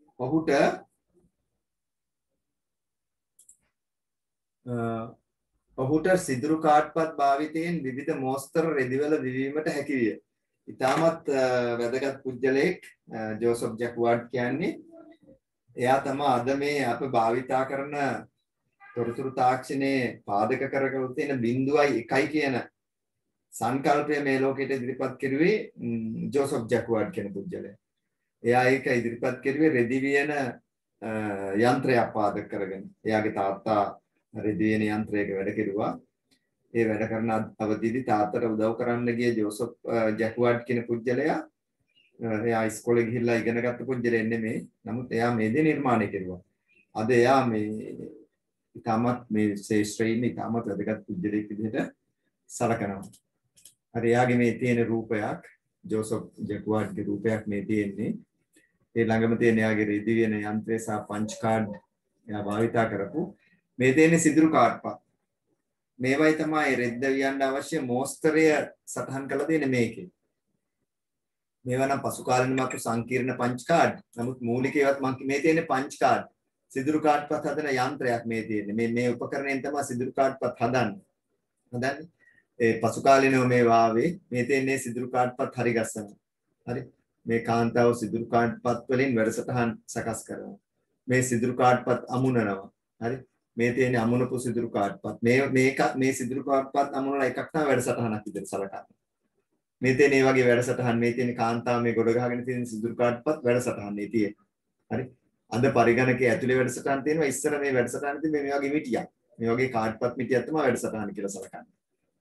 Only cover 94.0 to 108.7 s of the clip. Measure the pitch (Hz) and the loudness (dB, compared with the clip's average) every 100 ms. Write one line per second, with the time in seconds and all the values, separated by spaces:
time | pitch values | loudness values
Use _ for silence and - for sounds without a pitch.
94 | 117 123 131 127 120 113 117 117 101 92 | 2 2 0 -2 -4 -4 -2 -2 -2 -4
95 | 107 92 117 127 135 131 131 135 123 131 | -10 -2 2 4 4 4 4 4 0 2
96 | 131 131 120 135 131 135 131 139 139 139 | 0 0 -4 -4 0 0 2 0 0 -2
97 | 135 139 127 - - 160 147 123 127 123 | -2 0 0 -2 -4 0 2 2 2 0
98 | 117 107 104 98 98 98 98 98 - _ | -2 -2 -6 -10 -8 -6 -6 -10 -16 _
99 | _ _ _ _ _ _ _ _ 127 131 | _ _ _ _ _ _ _ _ 2 6
100 | 143 135 135 131 123 120 120 123 123 117 | 6 6 6 6 6 4 2 -2 0 2
101 | 120 117 120 117 117 117 117 120 120 113 | 0 0 -2 0 -2 0 0 0 2 2
102 | 113 117 123 123 120 123 117 110 113 110 | 2 2 0 -2 -4 -6 -6 -6 -6 0
103 | 123 117 - 156 123 120 120 - 101 101 | 0 0 -2 0 2 2 0 -4 -6 -8
104 | 101 117 101 - _ _ _ _ - 113 | -2 0 0 -2 _ _ _ _ -8 -8
105 | 127 - _ _ _ 110 135 131 117 117 | -8 -14 _ _ _ 0 4 6 6 6
106 | 131 123 127 104 123 127 123 - 143 135 | 4 2 2 2 2 2 0 -2 -2 -2
107 | 131 160 143 127 151 147 139 131 113 127 | 0 0 0 0 -2 -2 0 0 0 -2
108 | 143 147 156 147 139 139 139 | -6 -4 -2 -2 -2 -2 -2